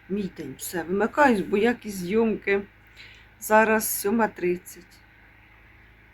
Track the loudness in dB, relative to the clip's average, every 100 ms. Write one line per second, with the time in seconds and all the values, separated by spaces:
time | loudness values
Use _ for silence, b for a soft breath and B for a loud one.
0 | -8 -6 -6 -10 -14 -12 -10 -8 -4 -2
1 | 0 4 4 4 0 2 2 0 -6 -8
2 | -2 0 2 0 -2 -2 -2 _ _ B
3 | B B B -14 2 4 4 2 -2 -4
4 | -2 0 0 -2 -4 -4 -8 -20 -20 -20
5 | _ _ -20 _ _ -20 -20 -20 -20 _
6 | _